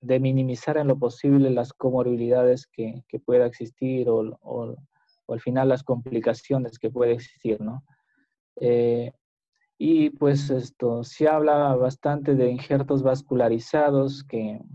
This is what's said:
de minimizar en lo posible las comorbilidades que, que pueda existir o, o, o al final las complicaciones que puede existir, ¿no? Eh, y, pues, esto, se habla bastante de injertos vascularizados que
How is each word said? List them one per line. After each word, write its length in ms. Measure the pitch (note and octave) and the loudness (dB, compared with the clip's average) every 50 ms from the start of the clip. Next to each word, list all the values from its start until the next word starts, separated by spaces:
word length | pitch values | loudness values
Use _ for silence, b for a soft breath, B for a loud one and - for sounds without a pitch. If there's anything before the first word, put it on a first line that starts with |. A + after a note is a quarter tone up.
| - | -2
de 180 | B2 C3 C3 | 0 0 0
minimizar 560 | C3+ C3+ C3 C3+ C3 B2+ B2 A2+ - - D3+ | 2 2 0 0 0 -2 -4 -6 -6 -4 -2
en 100 | D#3 D3 | 0 2
lo 140 | C#3 C3+ C#3+ | 0 0 0
posible 500 | B2+ A#2+ A#2 - - C#3+ C#3 C#3 C3+ C3+ | 0 -4 -4 -2 0 4 4 4 4 4
las 220 | B2+ B2 A#2+ B2+ - | 2 0 -2 -4 -8
comorbilidades 960 | _ - C3 B2 B2+ B2 B2 B2 A#2 A#2 A#2 B2 B2 B2+ B2+ B2+ C3 - _ | _ -4 -2 0 0 0 0 0 -2 0 2 2 4 4 4 4 2 0 _
que, 340 | _ - A2+ A2 A2+ C3 - _ | _ -8 -8 -8 -8 -12 -16 _
que 100 | - A#2 | -12 -10
pueda 260 | _ - B2 B2 B2 | _ 2 2 4 4
existir 640 | A#2+ A#2 - A#2+ A2+ A#2+ _ C3+ C3 C3 C3 B2 A#2+ | 2 0 -6 -14 -14 _ _ -6 -4 -2 -2 0 0
o, 300 | A2+ A2 A2 A2 A2+ _ | 0 0 0 -4 -8 _
o, 360 | _ A2 A#2+ A#2+ A#2 A2+ B2 C#3 C#3 _ _ _ _ _ _ _ _ | _ -10 -10 -8 -8 -10 -12 -14 -18 _ _ _ _ _ _ _ _
o 60 | - B2 | -10 -10
al 60 | A#2 | -8
final 280 | - - B2 C3 C3 C3+ | -6 -4 -2 0 2 2
las 140 | C3+ B2+ - | 2 0 0
complicaciones 960 | - C3 A#2+ A#2 B2+ B2 A2+ A2 A#2+ A2+ A#2 - - C#3 C3+ B2+ A#2 A2+ - | -4 -4 -4 -4 -6 -6 -2 -2 -2 -2 -2 -4 -4 -2 -2 -2 -4 -10 -6
que 120 | - A2 | -6 -6
puede 240 | B2+ B2+ B2 A#2 A#2 | -2 0 0 0 0
existir, 460 | A#2 A#2+ - _ _ _ A#2 A2 G#2+ | -2 -4 -14 _ _ _ -4 -4 -2
¿no? 220 | G#2+ G#2+ A#2 C3 - _ _ _ _ _ _ _ _ _ _ _ _ _ _ - | -4 -8 -10 -10 -14 _ _ _ _ _ _ _ _ _ _ _ _ _ _ -4
Eh, 500 | - B2 A#2+ A#2+ A#2+ A#2+ A#2 A#2+ A#2+ A#2+ - _ _ _ _ _ _ _ _ _ _ _ _ _ | 0 0 2 2 2 2 0 -2 -4 -8 -12 _ _ _ _ _ _ _ _ _ _ _ _ _
y, 300 | - D4+ E3 D#4+ D3+ - | 0 2 4 4 4 2
pues, 400 | C#3+ - D3 C#3+ C#3 C#3 C#3+ C#3+ | 0 2 2 2 2 2 0 -2
esto, 540 | C3+ B2+ A#2+ - _ _ - A#2+ A#2 A#2 A#2+ | -2 -4 -4 -6 _ _ -4 -4 -2 -4 -8
se 240 | - - - D#3 D3+ | -10 -6 0 0 2
habla 480 | D#3 D#3 D3+ D3+ D3+ D3 D3 C#3+ C3+ | 2 4 2 2 2 2 2 2 2
bastante 580 | B2+ B2+ B2+ C3+ - - D3 D3 D3 C#3+ D3 C#3+ | 2 0 0 -2 -2 -4 -4 -4 -2 0 0 2
de 160 | C3 B2 B2 | 2 2 2
injertos 540 | B2 B2 - - C#3+ C#3 C#3 C3+ C#3+ C3+ C3 | 0 -2 -4 -2 -2 -2 0 0 0 0 2
vascularizados 1200 | C3 C3 C3+ - _ C3+ B2 B2 A#2 A2+ A#2 A#2 - - D#3 D3 D3 C#3+ C#3 C3+ C#3 C#3 C#3 - | 2 0 0 -2 _ 0 0 2 2 0 -2 -4 -2 0 2 2 2 2 2 0 0 -4 -8 -14
que 360 | - - A2+ A2 G#2+ G#2+ A2 - - C#3 | -10 -8 -8 -6 -6 -8 -12 -16 -18 -20